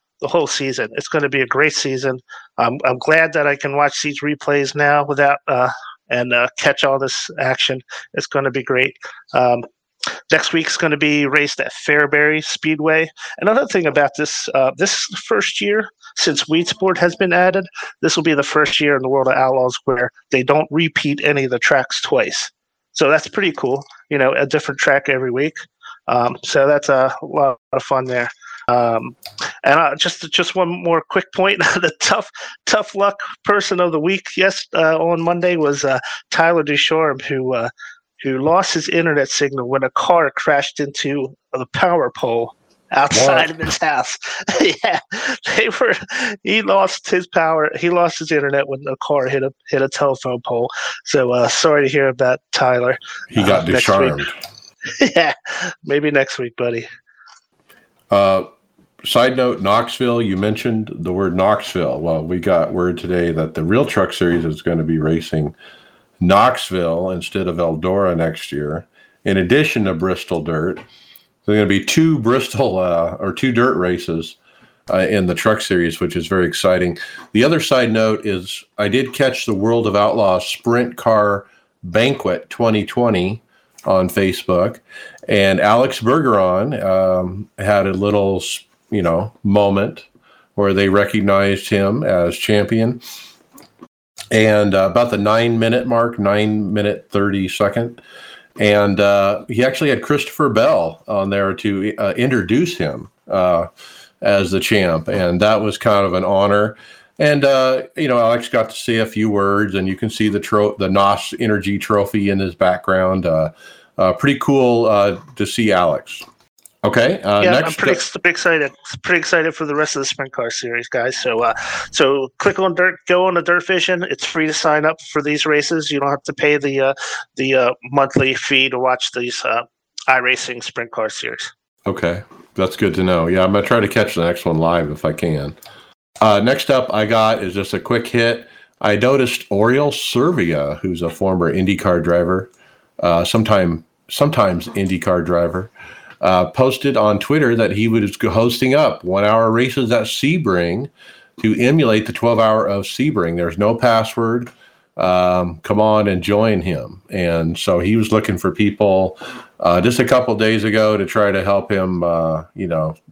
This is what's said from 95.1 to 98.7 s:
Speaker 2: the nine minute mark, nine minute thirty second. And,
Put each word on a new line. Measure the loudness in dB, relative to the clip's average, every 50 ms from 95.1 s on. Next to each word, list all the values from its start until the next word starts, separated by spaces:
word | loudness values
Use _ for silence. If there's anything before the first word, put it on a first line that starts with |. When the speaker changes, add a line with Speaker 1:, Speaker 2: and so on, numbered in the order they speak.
Speaker 2:
the | 0
nine | 0 0 2 2 2 2 2 2 2
minute | 2 2 0 0 0
mark, | 0 0 0 0 0 -2
nine | 0 0 2 2 2 2 0 0 -2 -2 -2 -2
minute | -2 0 -2 -2 -4 -6 _
thirty | -2 0 0 0 0 -2 -2 -2
second. | -2 0 0 0 0 -2 -4 -6 -8 -14 -20 -20 -20 -20 -20 -20 -20 -20 -20 _ _ 0
And, | 2 4